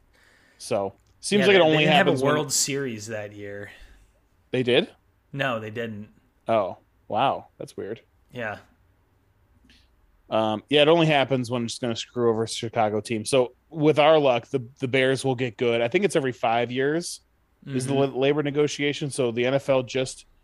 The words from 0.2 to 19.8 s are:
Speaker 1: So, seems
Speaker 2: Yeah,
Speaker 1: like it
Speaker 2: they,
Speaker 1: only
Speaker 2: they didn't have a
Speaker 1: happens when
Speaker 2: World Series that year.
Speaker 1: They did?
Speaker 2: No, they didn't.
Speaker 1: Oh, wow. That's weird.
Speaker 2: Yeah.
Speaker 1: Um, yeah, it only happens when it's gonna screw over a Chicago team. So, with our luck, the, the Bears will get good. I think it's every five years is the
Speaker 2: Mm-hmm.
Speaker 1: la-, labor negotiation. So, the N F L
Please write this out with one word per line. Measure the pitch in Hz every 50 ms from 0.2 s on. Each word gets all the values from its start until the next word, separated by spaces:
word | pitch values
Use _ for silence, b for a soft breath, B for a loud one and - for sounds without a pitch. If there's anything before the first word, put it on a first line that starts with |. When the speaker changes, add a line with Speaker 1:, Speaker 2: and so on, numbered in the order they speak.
| b b b b b b b b
Speaker 1:
So, | - - 123 104 98 98 - _ _ _ _ _
seems | - - 196 208
Speaker 2:
Yeah, | 190
Speaker 1:
like | 196 202
it | 190
Speaker 2:
they, | 165
Speaker 1:
only | 156 156 156
Speaker 2:
they | 151
didn't | 156 151
have | 143 -
a | -
Speaker 1:
happens | - 127 131
when | 139 147
Speaker 2:
World | 151 151 139 131
Series | - - - 135 139 139 131 113 110 104 110
that | 113 107 104 104 104
year. | 104 104 101 101 101 104 - b b b b b b b b b _ _ _ _ _ _ _
Speaker 1:
They | - 127 131
did? | 123 123 131 196 - - _ _ _ _ _ _ _ -
Speaker 2:
No, | 139 139 139 120 113
they | 110 110
didn't. | 107 117 117 113 110 101 107 104 _ _ _ _ _ _ _ -
Speaker 1:
Oh, | 113 110 98 87 - - _ _ _ _ _ _
wow. | - 110 127 139 98 - - _ _ _
That's | - - -
weird. | - 98 95 113 113 _ _ _ _ _ _
Speaker 2:
Yeah. | - 123 117 107 101 95 - _ _ _ _ _ _ _ _ _ _ _ _ _ _ _ _ _ _ _ _ b b b b b _ _ _ _ _ _ _ _
Speaker 1:
Um, | - 110 110 110 107 107 - _
yeah, | 135 147 147
it | 147
only | 165 170 160
happens | 156 156 139 131 123 135 127 123 110
when | 127 123 117
it's | 113 - -
gonna | - 120 117
screw | 110 - - _ 123 120 117
over | 113 110 113
a | 110
Chicago | - - - 113 - 120 110 107 104 107
team. | 101 - 117 107 104
So, | - - 135 127 120 - _ _ _
with | - 165 147 151 151 147
our | 147 151 160 156
luck, | 147 139 120 120 - -
the, | - 135 120 120 - _
the | 139 127
Bears | 113 135 131 131 135 123 -
will | 135 131
get | 117 131 123 110
good. | - 127 120 117 117
I | 117 113
think | - 185 208
it's | - -
every | 170 139 131 123
five | - - 117 113 117 120 120
years | 123 127 131 139 151 170 175 - - - _ _ _ _ _ _ _ _ -
is | 143 139 127 131
the | 135 143
Speaker 2:
Mm-hmm. | 139 143 139 123
Speaker 1:
la-, | 123
labor | 135 139 147 151 147
negotiation. | 143 139 147 147 143 - - 143 147 139 - 160 143
So, | - - 135 120 113
the | 120 120
N | 127 131
F | 139 - -
L | 135 131